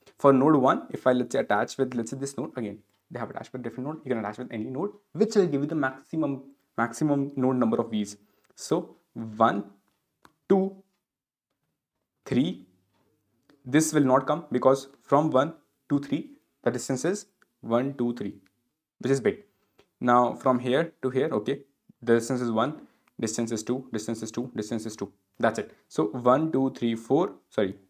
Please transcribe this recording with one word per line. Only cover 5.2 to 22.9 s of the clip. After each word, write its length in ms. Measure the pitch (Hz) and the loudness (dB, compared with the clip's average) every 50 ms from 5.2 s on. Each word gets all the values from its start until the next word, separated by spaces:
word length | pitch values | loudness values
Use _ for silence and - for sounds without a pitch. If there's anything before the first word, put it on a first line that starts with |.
| 214 214 - | 0 2 2
will 120 | 208 185 | 2 2
give 140 | 165 143 135 | 2 0 -2
you 60 | 143 | -2
the 80 | 151 170 | -2 -2
maximum, 680 | 156 135 131 135 - - _ - 160 151 139 135 131 - - - _ _ _ _ | -2 -2 -4 -4 -8 -14 _ -4 -4 -2 -2 -4 -6 -10 -16 -20 _ _ _ _
maximum 540 | - 117 117 - - 156 151 143 143 139 139 - | -4 -4 -4 -2 -2 0 2 2 2 0 -2 -2
node 200 | 135 127 131 127 | 0 0 2 2
number 220 | 123 120 110 117 | 2 2 2 2
of 120 | 113 110 113 | 0 -2 -2
V's. 280 | 110 107 104 98 - - _ _ _ _ _ _ _ | -2 -4 -4 -4 -8 -16 _ _ _ _ _ _ _
So 420 | - - - 156 180 - - - _ _ _ _ | -18 -4 -2 -2 -2 -2 -6 -14 _ _ _ _
one, 500 | 117 113 110 107 110 113 117 196 202 - - - _ _ _ _ _ _ _ _ _ _ - _ _ _ | -12 -12 -10 2 4 4 4 4 0 -6 -8 -16 _ _ _ _ _ _ _ _ _ _ -20 _ _ _
two, 280 | - 202 190 190 190 190 - _ _ _ _ _ _ _ _ _ _ _ _ _ _ _ _ _ _ _ _ _ _ _ _ _ _ _ _ _ | 2 4 4 4 0 -4 -10 _ _ _ _ _ _ _ _ _ _ _ _ _ _ _ _ _ _ _ _ _ _ _ _ _ _ _ _ _
three, 440 | - 127 120 143 170 - - - _ _ _ _ _ _ _ _ _ _ _ _ _ _ _ _ _ _ _ _ | -2 0 2 2 0 -2 -6 -14 _ _ _ _ _ _ _ _ _ _ _ _ _ _ _ _ _ _ _ _
this 280 | 127 123 156 156 156 156 | 2 2 2 2 4 2
will 100 | 151 139 | 2 4
not 240 | 131 127 139 135 | 6 4 4 4
come 180 | - 151 170 170 - | 2 -2 -2 -2 -4
because 380 | 120 127 127 131 135 135 - - - _ | -2 4 4 4 4 4 0 -8 -20 _
from 300 | _ - 139 147 156 160 | _ 2 4 4 4 4
one 240 | 160 170 147 160 160 - _ _ _ _ _ - | 2 2 2 2 -4 -10 _ _ _ _ _ -2
to 100 | 143 143 | -2 -2
three, 340 | 143 - 139 170 - - - _ _ _ _ _ _ | 0 -2 -6 -6 -6 -10 -18 _ _ _ _ _ _
the 80 | 120 | -2
distance 340 | 123 120 - - 135 127 - | -2 -2 -4 -4 -4 -2 -2
is 200 | 170 202 208 - - _ _ _ _ _ _ | -2 -4 -4 -8 -14 _ _ _ _ _ _
one, 320 | - 117 113 120 131 139 139 | -4 0 0 0 0 -2 -4
two, 180 | - 120 120 120 | -2 -4 -4 -2
three, 220 | 120 104 98 - - _ _ _ _ _ _ _ _ _ _ _ _ | -4 -8 -10 -10 -12 _ _ _ _ _ _ _ _ _ _ _ _
which 120 | 127 131 | -2 0
is 80 | 139 135 | 0 2
big. 240 | 113 104 - - - _ _ _ _ _ _ _ _ _ _ _ | 2 0 0 0 -8 _ _ _ _ _ _ _ _ _ _ _
Now 340 | 123 123 120 123 123 120 143 | 2 4 4 6 4 2 0
from 260 | - - 135 127 120 | 0 0 0 0 2
here 340 | 117 127 123 151 170 165 - _ | 0 0 0 0 0 -2 -6 _
to 80 | - 127 | -6 -4
here, 200 | - 127 143 160 | -2 0 -2 0
okay, 280 | 123 107 - 123 143 - - _ _ _ _ _ _ _ | -2 -2 -2 -2 -6 -6 -8 _ _ _ _ _ _ _
the 140 | 117 117 117 | 2 2 4
distance 260 | 117 117 - 131 123 | 4 4 0 -2 -2
is 100 | 127 120 | -2 -2
one, 360 | 110 110 117 143 156 - - - | 0 0 0 0 -2 -8 -16 -20